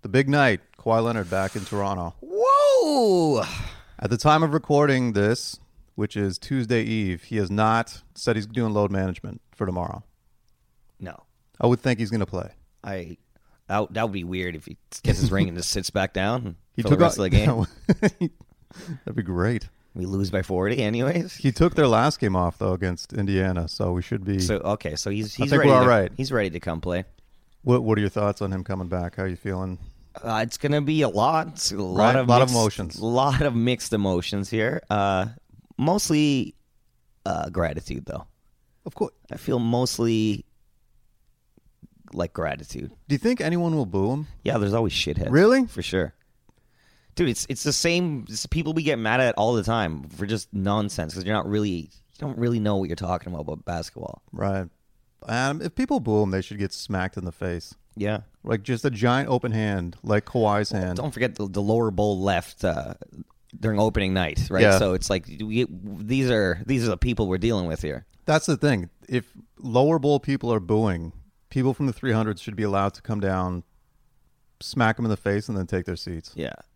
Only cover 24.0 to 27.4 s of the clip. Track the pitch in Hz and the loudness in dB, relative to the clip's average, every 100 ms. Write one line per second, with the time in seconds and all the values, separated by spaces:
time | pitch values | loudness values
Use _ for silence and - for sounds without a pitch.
24 | 90 107 95 98 90 104 90 104 82 76 | -2 -6 -2 -2 0 0 -2 -2 -4 -6
25 | 104 101 104 - 139 143 143 131 127 113 | -4 -4 -6 -4 2 6 8 8 8 6
26 | 90 - 131 120 98 85 90 82 90 87 | 4 -2 -2 0 0 -2 -6 -6 -2 -4
27 | 95 - - - | -6 -16 -20 -20